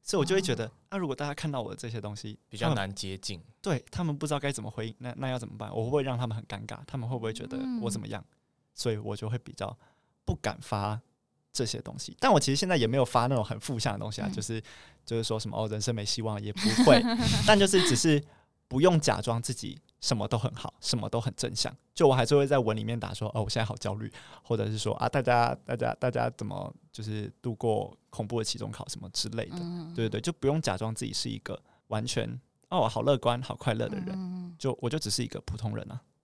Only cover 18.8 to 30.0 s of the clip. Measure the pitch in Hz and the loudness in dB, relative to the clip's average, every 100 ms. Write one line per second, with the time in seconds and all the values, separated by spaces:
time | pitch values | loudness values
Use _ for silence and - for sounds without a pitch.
18.8 | 175 170 147 95 - 117 117 127 110 - | 6 6 4 2 0 -2 -2 -6 -8 -12
19.8 | _ _ - 117 107 117 120 - - _ | _ _ -2 0 0 0 0 -4 -12 _
20.8 | - 127 104 113 117 - 123 110 - - | -2 -2 0 -2 -2 -4 -4 -2 -4 -4
21.8 | _ - 151 131 117 143 139 139 110 110 | _ 6 8 8 6 6 6 4 4 0
22.8 | 107 117 101 101 107 - 101 117 107 101 | -2 -4 -4 -6 -4 -2 0 0 -2 -2
23.8 | 104 104 113 - - - - 113 107 107 | -4 -4 -6 -12 -20 -20 -2 0 0 -2
24.8 | 107 - 117 143 127 120 120 123 - 120 | -2 0 0 0 4 4 4 0 -4 -2
25.8 | 117 117 127 120 120 - 104 95 95 - | -2 0 0 0 -2 -2 -8 -6 -8 -12
26.8 | _ - 110 107 104 - 120 110 117 107 | _ -10 -6 -4 -6 -6 -8 -2 0 0
27.8 | 98 - _ - 104 120 110 107 107 110 | -2 -10 _ -8 -4 -2 -2 -4 -6 -8
28.8 | - - 101 - - 113 - 175 170 175 | -10 -10 -8 -6 -4 -4 -6 -6 -6 -8
29.8 | 165 170 | -8 -2